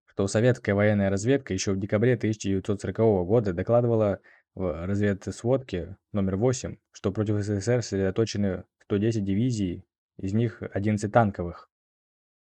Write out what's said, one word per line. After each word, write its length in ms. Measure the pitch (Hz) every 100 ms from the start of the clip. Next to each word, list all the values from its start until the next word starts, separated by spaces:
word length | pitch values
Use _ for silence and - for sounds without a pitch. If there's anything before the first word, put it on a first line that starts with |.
| _
что 220 | - 98
советская 480 | 107 123 120 - 101
военная 340 | 104 104 98
разведка 440 | 98 110 139 135
ещё 200 | 95 -
в 60 | 95
декабре 360 | 101 107 120 113
тысяча 340 | 107 110 98
девятьсот 320 | 95 - 98
сорокового 440 | 95 95 113 98 87
года 260 | 117 101
докладывала 720 | 87 95 120 120 113 104 92 _ _ _
в 320 | - 92 80 90
разведсводке 1120 | 101 104 95 - - 117 131 131 90 82 95 _
номер 240 | 104 95 95
восемь, 400 | 123 127 87 - _
что 200 | - 104
против 320 | 104 107 104
С 60 | 101
С 140 | 101 107
С 20 |
Р 140 | 123
сосредоточены 840 | - 98 95 92 113 104 101 90 - _
сто 140 | _ 104
десять 280 | 110 113 98
дивизий, 580 | 95 127 113 95 90 - _ _ -
из 160 | 95
них 280 | 107 117 - 101
одиннадцать 400 | 98 104 104 104
танковых. 580 | 120 107 - 85 - - _ _ _ _ _ _ _